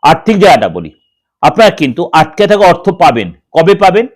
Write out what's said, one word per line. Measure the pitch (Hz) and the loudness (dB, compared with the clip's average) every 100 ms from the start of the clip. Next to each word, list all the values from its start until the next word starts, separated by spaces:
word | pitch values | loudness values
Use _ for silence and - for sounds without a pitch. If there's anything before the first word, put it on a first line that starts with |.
আর্থিক | 147 - - 208 | 0 -2 -2 0
জায়গাটা | 190 120 104 85 | 2 2 0 -6
বলি, | 80 _ _ _ _ _ | -14 _ _ _ _ _
আপনারা | 151 - 214 - | -4 2 0 0
কিন্তু | 147 120 170 | -6 -4 -4
আটকে | 160 156 - 202 | -2 -2 -2 -2
থাকা | 208 190 | 2 2
অর্থ | 170 - 165 | 2 -4 0
পাবেন। | 165 117 92 78 _ 151 | 0 0 -8 -14 _ 0
কবে | 165 202 | 0 2
পাবেন? | 196 190 247 | 2 0 -6